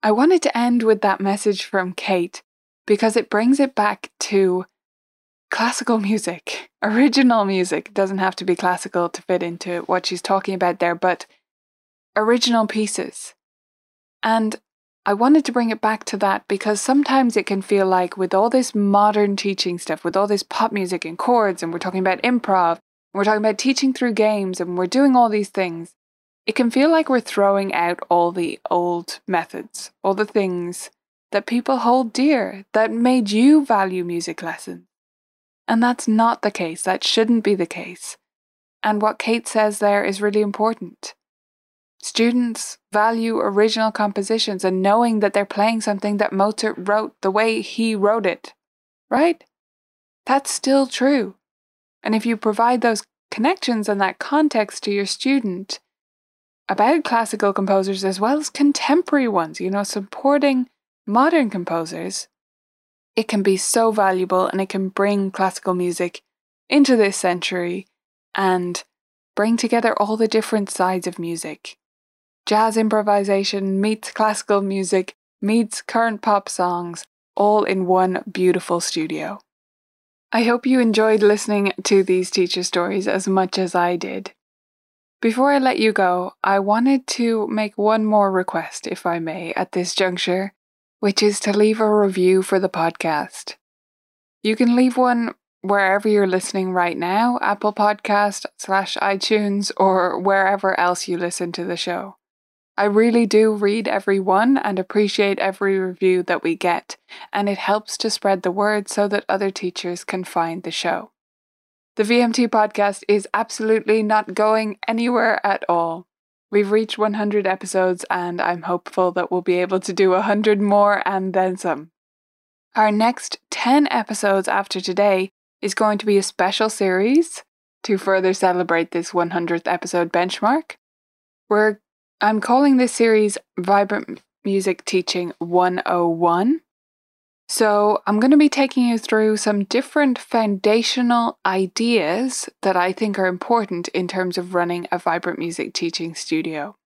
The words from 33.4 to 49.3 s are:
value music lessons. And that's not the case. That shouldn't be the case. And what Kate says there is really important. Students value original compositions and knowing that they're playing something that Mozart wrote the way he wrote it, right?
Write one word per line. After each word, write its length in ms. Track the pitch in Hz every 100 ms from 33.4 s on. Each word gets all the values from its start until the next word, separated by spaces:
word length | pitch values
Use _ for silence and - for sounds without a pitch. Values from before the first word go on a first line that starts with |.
| 254 302 277
value 380 | 214 190 185
music 380 | 175 170 165 165
lessons. 440 | 170 165 - 175 180 _ _ _ _ _ _ _ -
And 140 | 226
that's 260 | 240 247 -
not 340 | 220 226 -
the 100 | 208
case. 300 | - 175 165
That 220 | - 190
shouldn't 400 | - - 226 233
be 120 | 208 196
the 100 | 170
case. 520 | - - 180 - - _ _ _ _ _ _
And 180 | 214 214
what 180 | 214 214
Kate 280 | - 226 226
says 320 | 220 214 208
there 240 | 208 202
is 180 | 196 196
really 200 | 208 208
important. 720 | 208 196 214 226 175 - - - _ _ _ _ _ _ _ _
Students 760 | - - 233 247 240 220 - - _
value 460 | 208 214 226 226 226
original 540 | - 196 220 220 220
compositions 720 | 214 208 202 196 220 220 190 190
and 160 | 185
knowing 380 | 190 214 240 220
that 140 | 202
they're 120 | 202 202
playing 360 | - 214 226
something 360 | 214 202 208 208
that 160 | 208
Mozart 420 | 190 202 208 214 -
wrote 380 | 185 208 220 _
the 100 | 196
way 300 | 196 226 220
he 320 | 208 - 226 214
wrote 300 | 202 226 190
it, 300 | - - _ _ _ _ _ _
right? 340 | 240 320